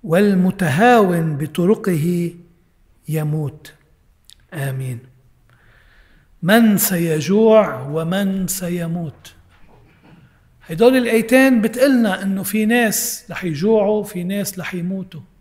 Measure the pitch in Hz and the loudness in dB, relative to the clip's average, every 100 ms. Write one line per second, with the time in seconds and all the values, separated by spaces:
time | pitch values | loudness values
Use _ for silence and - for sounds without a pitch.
0 | 208 170 208 190 185 - 170 139 240 240 | -2 2 2 2 0 0 -2 2 4 4
1 | 196 175 165 143 156 - 175 226 208 170 | 4 0 -2 -4 -6 -2 0 0 0 -2
2 | 160 175 170 - - _ _ _ _ _ | -2 -2 -4 -8 -20 _ _ _ _ _
3 | - 156 151 156 143 - - _ _ _ | -8 -4 -2 -4 -6 -10 -20 _ _ _
4 | _ _ _ - _ 160 135 131 131 117 | _ _ _ -20 _ -8 -8 -6 -8 -10
5 | - _ _ _ _ _ _ _ _ _ | -14 _ _ _ _ _ _ _ _ _
6 | _ _ _ _ 165 226 226 202 - 180 | _ _ _ _ 2 4 4 2 0 -2
7 | 170 156 139 202 220 220 190 127 135 151 | 0 -2 0 2 6 6 4 -4 -8 -6
8 | 165 185 196 190 185 - 180 175 165 175 | -4 -2 -2 -4 -6 -6 -6 -6 -6 -6
9 | 160 - - _ _ _ - - _ _ | -8 -12 -20 _ _ _ -20 -20 _ _
10 | _ - _ _ _ _ - 165 226 262 | _ -20 _ _ _ _ -12 4 4 4
11 | 233 226 226 254 269 247 220 240 277 254 | 2 0 4 4 4 4 0 2 2 4
12 | 220 190 196 196 185 214 214 240 226 - | 2 0 -4 -4 -4 -2 0 2 2 -2
13 | - - - 165 180 147 196 220 202 214 | -6 -10 -14 -8 -6 -2 2 2 2 -2
14 | 208 185 175 202 196 185 165 180 175 190 | -4 -8 -6 -4 -6 -8 -10 -8 -6 -8
15 | 180 156 - _ | -10 -16 -20 _